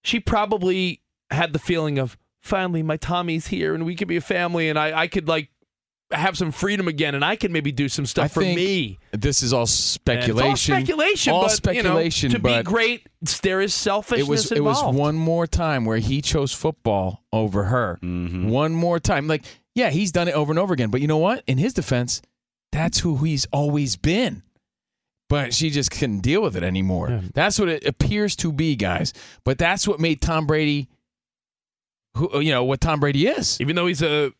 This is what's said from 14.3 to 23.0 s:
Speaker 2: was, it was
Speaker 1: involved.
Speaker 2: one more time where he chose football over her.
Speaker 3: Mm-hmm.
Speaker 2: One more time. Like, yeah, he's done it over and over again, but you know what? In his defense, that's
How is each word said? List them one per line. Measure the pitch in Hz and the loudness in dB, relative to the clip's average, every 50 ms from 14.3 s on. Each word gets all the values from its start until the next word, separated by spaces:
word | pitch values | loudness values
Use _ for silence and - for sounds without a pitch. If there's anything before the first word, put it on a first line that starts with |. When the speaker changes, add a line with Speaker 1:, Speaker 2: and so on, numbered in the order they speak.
Speaker 2:
was, | 147 - 143 - | 0 0 0 0
it | 233 - 147 | 0 2 2
was | - 240 285 | 2 2 2
Speaker 1:
involved. | 285 185 127 139 | 2 2 2 2
Speaker 2:
one | 143 147 156 | 2 2 2
more | 160 160 165 165 170 170 | 0 0 2 2 0 0
time | 165 - - 170 160 147 131 113 | 0 0 0 0 0 0 0 0
where | 110 110 113 | 0 0 0
he | 110 117 135 143 | 0 0 -2 -2
chose | 143 - - 156 143 131 - | 0 0 0 0 0 0 -4
football | - - 160 156 _ _ 113 104 98 95 92 98 - _ _ | -2 -2 -2 -4 _ _ 0 0 2 0 -2 -4 -8 _ _
over | - 110 110 104 92 101 101 | -2 0 0 0 0 0 0
her. | 92 123 127 117 95 85 - | 2 0 0 0 -2 -4 -6
Speaker 3:
Mm-hmm. | 92 87 90 90 87 87 87 90 90 107 | -6 -6 -4 -4 -4 -4 -4 -2 0 0
Speaker 2:
One | 113 135 151 160 | 2 2 0 0
more | 165 165 170 175 170 170 | 0 0 0 2 0 0
time. | - - 185 147 147 156 | 0 0 0 2 2 0
Like, | 156 139 - - - _ _ _ _ | -2 -2 -2 -10 -20 _ _ _ _
yeah, | 233 254 185 | 0 0 2
he's | 135 170 208 185 | 2 2 0 2
done | 151 175 170 | 2 0 0
it | 175 139 | 2 2
over | 151 151 143 | 0 0 2
and | 156 165 | 2 0
over | 196 196 175 | 2 0 0
again, | 131 120 107 | 0 0 0
but | 104 127 | 0 0
you | 143 | 2
know | 151 156 156 | 2 2 2
what? | 165 190 247 - - | 2 2 0 0 0
In | - 131 131 | 0 2 2
his | 165 262 - | 2 2 0
defense, | - - - 131 123 123 123 - - _ _ _ _ _ _ _ _ _ _ | -2 0 0 0 0 0 -2 -4 -8 _ _ _ _ _ _ _ _ _ _
that's | - 147 160 165 - - | -2 -2 0 0 0 0